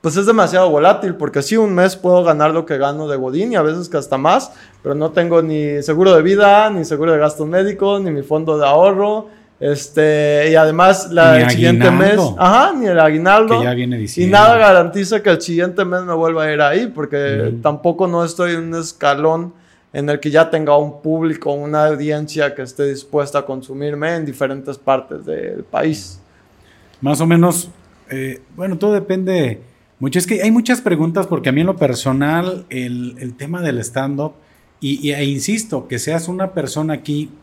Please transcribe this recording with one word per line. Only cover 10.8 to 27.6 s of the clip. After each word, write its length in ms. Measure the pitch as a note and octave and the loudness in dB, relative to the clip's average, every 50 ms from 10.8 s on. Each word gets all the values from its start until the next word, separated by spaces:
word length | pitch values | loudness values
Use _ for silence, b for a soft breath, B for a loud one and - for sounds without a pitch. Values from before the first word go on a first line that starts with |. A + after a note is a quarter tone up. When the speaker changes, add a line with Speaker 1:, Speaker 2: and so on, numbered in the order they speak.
| F3+ F#3+ G3 F#3+ - - | 4 4 4 2 -2 -2
Speaker 1:
la, 260 | E3+ E3+ E3 E3 D#3+ | 2 6 6 8 8
Speaker 2:
Ni 60 | D#3 D#3+ | 6 6
Speaker 1:
el 60 | - | 4
siguiente 400 | - E3+ E3+ E3+ - A#2 - F3+ | 2 4 4 4 4 6 4 4
mes, 220 | F3+ F3+ F#3+ G3 G#3 | 4 4 4 4 4
Speaker 2:
aguinaldo. 220 | F#3+ F3 C#3 - - | 2 2 0 0 2
Speaker 1:
ajá, 340 | F3+ F3+ G#3 B3 C#4+ G4 F#4 | 2 4 6 6 4 4 0
ni 140 | C4+ A#3 | -2 -2
el 120 | G3+ F3+ E3 | 0 4 4
aguinaldo. 600 | D#3 D#3 D3+ D#3 E3+ F#3 G3+ G#3+ A3+ A3 A3+ A#3 | 4 4 4 2 2 4 4 4 4 4 2 0
Speaker 2:
Que 40 | - | 0
ya 80 | B2 B2 | -2 -2
viene 220 | A#2+ B2 B2 B2+ | -2 -4 -4 -4
Speaker 1:
Y 20 | A2+ | -6
Speaker 2:
diciendo. 360 | G#2+ - - F3 F3+ F#3 G3+ | -6 -8 -2 -2 0 4 6
Speaker 1:
nada 220 | G#3 G#3+ A3+ A#3+ | 6 8 8 6
garantiza 640 | A3+ A3 G3+ F#3+ F3 F#3 F3 - G3+ G3 F#3 A3 G#3 | 6 6 6 6 6 4 2 -2 -6 -4 -2 -4 0
que 80 | - G3+ | 2 2
el 100 | F3 D#3+ | 2 2
siguiente 460 | - - E3+ E3 F3 F3+ F3+ G3+ G3 | 0 -4 -2 -2 -2 -2 -2 -4 -4
mes 160 | F3+ F3+ F3+ | -2 -4 -6
me 140 | F#3 F3+ E3+ | -4 -4 -2
vuelva 300 | E3 E3 E3 E3 D#3+ D#3 | 0 0 0 0 0 -2
a 60 | D#3 D3+ | -2 0
ir 80 | D3 | 2
ahí, 260 | D3 C#3+ D#3 G3 B3 | 2 2 2 0 -2
porque 640 | A3+ - D#3 D3 D3 D3+ C#3+ C#3+ C#3 C#3 C#3 - - | -4 -6 -8 -8 -4 -4 -4 -2 -2 -2 -2 -4 -4
Speaker 2:
Ujú. 80 | A#2 A#2 | -6 -2
Speaker 1:
tampoco 460 | A#2 D3+ D3 C#3+ - F3 D#3+ F3 F#3 | -2 -2 -4 0 -2 -4 -2 0 -2
no 180 | F3+ E3+ E3+ E3+ | -2 0 -2 -4
estoy 280 | E3 E3 - F3 F3 E3+ | -4 -4 -4 -2 -2 -2
en 200 | E3 E3+ E3 E3 | -4 -6 -6 -8
un 20 | E3 | -8
escalón 720 | E3 E3 - _ - C#3+ C#3+ C#3 D3+ D#3+ D#3+ E3+ E3+ F3 b b b b b b b b - | -8 -10 -10 _ 0 0 0 2 0 -2 -2 -2 -6 -10 b b b b b b b b -10
en 160 | C#3 C#3+ D3 | -6 -4 -4
el 100 | D3 C#3+ | -4 -4
que 120 | - D3+ | -4 0
ya 180 | C#3+ D#3 E3 D#3+ | 2 2 2 2
tenga 260 | - D#3+ D#3 D3 D3 | 0 -2 0 2 2
un 240 | C#3+ D3 D3 D3 - - | 2 2 -2 -8 -8 -6
público, 480 | D#3+ D#3+ D#3+ D#3+ D#3+ D3+ D3+ - C#3+ C#3+ | -4 -4 -2 -2 -4 -4 -4 -6 -6 -6
una 320 | C#3+ D3 D3+ D3+ D3+ D3+ | -6 -6 -4 0 0 2
audiencia 680 | D#3 D3+ C3+ D3 D3+ D3+ D3+ D3+ D3+ - D#3 D3 C#3+ C#3+ | 2 0 -2 -4 -4 -4 -4 -6 -8 -4 -4 -4 -4 -4
que 80 | - C3 | -8 -12
esté 240 | B2+ - - C#3+ C#3 | -12 -6 -4 -4 -4
dispuesta 480 | C#3 C3+ - _ - D3 C#3+ C#3+ - C#3+ | -4 -6 -12 _ -4 -4 -4 -2 -4 -6
a 60 | C#3 | -4
consumirme 680 | - C3+ C3 C3 - C3+ C#3 C#3+ D3 D3 D3 D3+ E3 E3+ | -4 -10 -10 -10 -14 -12 -8 -8 -8 -6 -6 -6 -6 -4
en 100 | E3 D#3+ | -6 -6
diferentes 540 | C#3+ B2+ - C#3 C3 C3+ C#3 C3+ - C3+ C3 | -8 -6 -6 -6 -6 -6 -8 -10 -14 -14 -6
partes 460 | _ - C3+ C3 C3 - - - - | _ -2 -2 -2 -2 -10 -14 -14 -10
del 360 | - D#2 D2 G1+ G1+ - - - | -10 -8 -8 -8 -10 -10 -12 -12
país. 560 | _ - - - D#3+ D3+ G#2 F#2 - - - _ b b b b b b b b b b b b b b _ | _ -6 -4 -2 -2 -4 -6 -10 -18 -20 -20 _ b b b b b b b b b b b b b b _
Speaker 2:
Más 200 | C3 C#3 D3 C#3+ | -4 -2 -2 0
o 60 | E3 | 2
menos, 420 | E3 E3+ E3+ E3+ F3+ E3 F3 | 2 4 4 4 2 0 -2